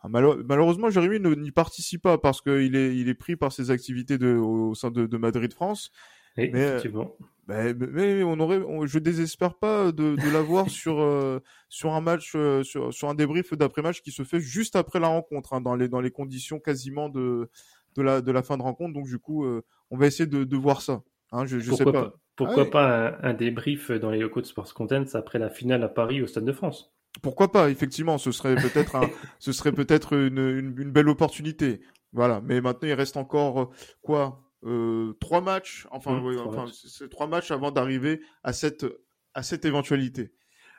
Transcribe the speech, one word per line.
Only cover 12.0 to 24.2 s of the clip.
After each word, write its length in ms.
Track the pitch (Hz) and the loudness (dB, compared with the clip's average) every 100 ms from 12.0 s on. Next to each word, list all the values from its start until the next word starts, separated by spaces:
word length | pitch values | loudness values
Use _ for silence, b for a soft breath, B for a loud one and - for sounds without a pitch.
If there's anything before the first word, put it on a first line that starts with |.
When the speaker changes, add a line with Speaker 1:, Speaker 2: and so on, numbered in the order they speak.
Speaker 1:
match, 320 | 165 170 - 156 | 0 0 -2 0
euh, 280 | 147 139 | 2 2
sur, 300 | 135 143 123 | 0 -4 -6
sur 160 | 123 147 | -4 -4
un 60 | 147 | 0
débrief 380 | 147 165 175 | 0 0 -2
d'après-match 480 | 151 143 - 156 170 | 2 2 2 -2 -4
qui 100 | - | -8
se 120 | - | -10
fait 160 | 135 170 | -4 -2
juste 360 | 139 156 220 196 | -2 -4 0 0
après 240 | - 185 | 0 0
la 80 | 165 | 2
rencontre, 460 | 165 165 147 - | 0 -2 -10 -6
hein, 80 | 131 | -6
dans 140 | 123 123 | -2 0
les, 140 | 123 | 0
dans 120 | 127 | 0
les 100 | 127 | -4
conditions 480 | 135 135 131 - 156 | -6 -10 -10 -10 -8
quasiment 480 | 151 135 131 139 147 | -4 -4 -4 -8 -6
de, 420 | 135 127 120 117 b b b b - | -4 -2 -2 -6 b b b b -2
de 60 | |
la, 200 | 135 135 | 0 2
de 100 | 123 | 2
la 120 | 127 | 0
fin 140 | 127 139 | 0 -4
de 60 | |
rencontre. 300 | 127 123 170 | -4 -6 -8
Donc, 120 | 143 135 | -8 -8
du 140 | 120 | -10
coup, 260 | - 156 135 | -6 -4 -2
euh, 160 | 117 - _ - | -4 -8 _ -8
on 80 | 127 | 4
va 100 | 143 | 4
essayer 200 | 143 165 | 4 -2
de, 160 | 139 | 0
de 140 | 131 139 | -2 0
voir 240 | 139 139 | 2 0
ça. 220 | - 120 - _ _ | 0 -6 -8 _ _
Hein, 140 | 120 131 | -6 -4
je, 140 | 123 | -4
je 120 | 117 | 0
sais 120 | 123 | 4
Speaker 2:
Pourquoi 100 | 139 | 4
Speaker 1:
pas. 160 | 135 110 | 4 0
Speaker 2:
pas, 80 | - _ - | -8 _ -4
pourquoi 280 | 131 139 | 0 4
Speaker 1:
Ah, 80 | 139 | 4
Speaker 2:
pas 360 | 151 135 117 113 - | 6 4 4 0 -2
un, 60 | 127 | -4
un 40 | |
débrief 580 | 110 120 120 156 143 - | 0 -2 -2 -4 -4 -4
dans 180 | 113 110 | -4 0
les 100 | |
locaux 220 | 110 | -2